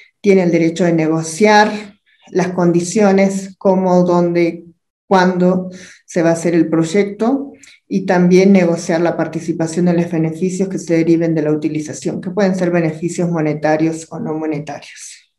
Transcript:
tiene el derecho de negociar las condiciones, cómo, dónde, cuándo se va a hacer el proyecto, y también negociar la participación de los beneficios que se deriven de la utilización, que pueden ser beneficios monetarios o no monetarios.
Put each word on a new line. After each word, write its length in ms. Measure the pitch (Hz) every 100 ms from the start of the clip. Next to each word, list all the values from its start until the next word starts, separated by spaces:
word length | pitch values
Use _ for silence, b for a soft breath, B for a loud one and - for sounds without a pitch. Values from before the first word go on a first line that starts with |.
| b _
tiene 200 | 202 190
el 60 | 170
derecho 340 | 165 165 170
de 100 | 175
negociar 760 | 165 156 160 160 - 214 208 214 - - _ b b b
las 180 | 185 180
condiciones, 1040 | 180 175 175 - 214 202 190 196 - - -
cómo, 440 | 202 185 185 180
dónde, 600 | 180 175 175 175 170 170 - _ _ _ -
cuándo 640 | 190 185 180 180 185 180 B B B _
se 160 | 180
va 80 | 165
a 40 |
hacer 200 | 165 175
el 160 | 170 160
proyecto, 840 | 165 165 202 202 - 226 277 - B B B -
y 160 | 196
también 460 | 190 180 180 180 196
negociar 480 | 190 170 170 - 165
la 160 | 170 165
participación 680 | 160 165 170 160 160 185
de 80 | 175
los 180 | 170 170
beneficios 580 | 160 160 - 185 180 185
que 100 | 180
se 180 | - 165
deriven 380 | 165 165 165
de 80 | 160
la 100 | 151
utilización, 680 | 151 156 151 147 - 170 -
que 100 | 185
pueden 260 | 190 190 185
ser 140 | 175
beneficios 600 | 175 160 156 170 185 170
monetarios 800 | 170 151 151 156 156 160 160 -
o 80 | 160
no 160 | 160
monetarios. 1000 | 156 160 147 151 147 - - - - _